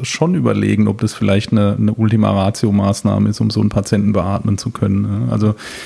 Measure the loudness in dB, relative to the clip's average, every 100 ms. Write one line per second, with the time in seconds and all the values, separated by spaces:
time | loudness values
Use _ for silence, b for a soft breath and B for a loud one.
0 | -6 -2 0 0 0 0 2 2 2 0
1 | -4 -2 0 0 2 0 2 0 0 0
2 | 2 2 2 2 0 0 0 2 2 0
3 | 0 2 2 0 0 0 0 0 0 0
4 | 2 0 0 -2 -2 -2 -4 -2 0 0
5 | 0 -2 -2 0 0 -2 B B